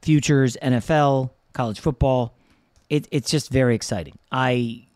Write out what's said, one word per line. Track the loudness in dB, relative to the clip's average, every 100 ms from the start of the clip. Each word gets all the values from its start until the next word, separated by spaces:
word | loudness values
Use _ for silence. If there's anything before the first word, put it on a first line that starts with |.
Futures, | 4 2 4 2 2 0
N | -2
F | -2 0
L, | 2 2 2 -2 _ _
college | -6 -6 -2
football. | -4 0 0 2 -2 _ _ _ _ _ _
It, | -4 -2
it's | -6 -2
just | -4 0
very | 0 2 0
exciting. | -2 -8 -8 -16 _
I, | -4 0 0 -2 -8 -16